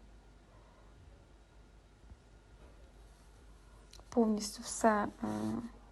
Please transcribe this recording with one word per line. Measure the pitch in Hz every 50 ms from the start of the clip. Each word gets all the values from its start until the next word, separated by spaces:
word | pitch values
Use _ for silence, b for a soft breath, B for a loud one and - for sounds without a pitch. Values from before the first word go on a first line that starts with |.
| - - - - - - - - - b b b b b b b b b b b - - - - - - - - - - - - - - - - - - - - - - - - - - - - - - - - - - - - - - - - - - - - - - - - - - - - - - - - - - - - - -
Повністю | - 247 226 220 214 202 208 - - - -
все, | - - - - 226
е, | 214 208 208 - - - - 214 214 214 214 220 220 233 240 233 - - b b